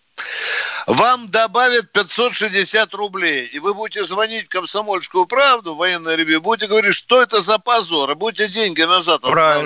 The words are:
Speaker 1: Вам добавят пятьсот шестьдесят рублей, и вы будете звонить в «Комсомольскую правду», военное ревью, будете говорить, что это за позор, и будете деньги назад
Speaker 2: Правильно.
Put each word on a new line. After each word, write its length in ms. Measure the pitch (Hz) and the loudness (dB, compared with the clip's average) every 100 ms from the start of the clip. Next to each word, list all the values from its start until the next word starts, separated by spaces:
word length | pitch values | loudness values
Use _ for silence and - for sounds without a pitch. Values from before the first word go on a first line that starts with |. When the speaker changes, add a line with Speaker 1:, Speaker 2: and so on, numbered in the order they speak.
| _ - - - - - - - - | _ -14 -12 -8 -6 -4 -6 -6 -2
Speaker 1:
Вам 420 | 127 226 254 226 | 2 2 2 0
добавят 600 | 208 226 208 254 240 202 | 0 0 2 2 2 0
пятьсот 440 | 196 190 - 247 | -2 0 0 2
шестьдесят 580 | 190 220 190 185 214 214 | 0 0 0 0 2 0
рублей, 520 | 196 208 190 175 143 120 | -4 -8 -4 -2 -2 -4
и 120 | 135 | -6
вы 140 | 165 | -4
будете 300 | 202 220 208 | -4 -6 -4
звонить 420 | 185 196 220 226 190 | -2 0 -2 -4 -8
в 20 | |
«Комсомольскую 720 | 185 170 202 214 190 151 180 180 | -6 -2 -2 -2 -4 -2 -2 0
правду», 480 | 247 277 247 185 | 2 4 2 -2
военное 400 | 156 180 180 165 | -4 -2 -2 -2
ревью, 280 | 160 160 160 | -2 0 0
будете 240 | 170 226 214 | 0 -2 0
говорить, 260 | 214 202 | 2 2
что 260 | 180 - 247 | 0 2 4
это 180 | 247 220 | 4 2
за 180 | 190 214 | 2 0
позор, 520 | - 240 180 160 135 | 2 0 0 -2 -2
и 40 | |
будете 340 | 147 214 202 208 | -2 -4 -4 -4
деньги 340 | 196 214 156 | -2 -2 0
назад 400 | 165 180 170 156 | 2 2 2 0
Speaker 2:
Правильно. 360 | 127 160 160 147 | 0 2 4 2